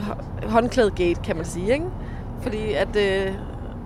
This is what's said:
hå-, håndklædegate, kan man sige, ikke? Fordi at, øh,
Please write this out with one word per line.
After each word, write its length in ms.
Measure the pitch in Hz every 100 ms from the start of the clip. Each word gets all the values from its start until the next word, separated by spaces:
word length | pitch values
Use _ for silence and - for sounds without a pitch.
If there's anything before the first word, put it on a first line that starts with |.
hå-, 440 | 208 226 - - 214
håndklædegate, 720 | 226 240 262 214 190 175 170
kan 140 | - 175
man 100 | 165
sige, 280 | 175 185
ikke? 120 | 277 349 - - - - -
Fordi 320 | - 214 220
at, 220 | 151 190 208
øh, 380 | 202 190 190 196 - - - -